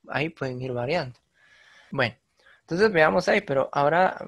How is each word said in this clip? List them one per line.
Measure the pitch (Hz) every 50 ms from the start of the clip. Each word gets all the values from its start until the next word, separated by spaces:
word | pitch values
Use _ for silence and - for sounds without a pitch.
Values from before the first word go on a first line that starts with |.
| _ -
Ahí | - 131 147 165
pueden | 160 - 139 131 127 123
ir | 127 131
variando. | 123 120 120 131 165 175 143 127 120 _ _ _ _ _ _ _ _ _ _ _ - - _ _
Bueno, | - 139 127 110 - _ _ _ _ _ _ - - _
entonces | _ - 160 175 214 220
veamos | 196 165 156 160 190 185 175
ahí, | 196 220 202
pero | - - 139 135 - - -
ahora | 147 143 143 156 175 185 - - - -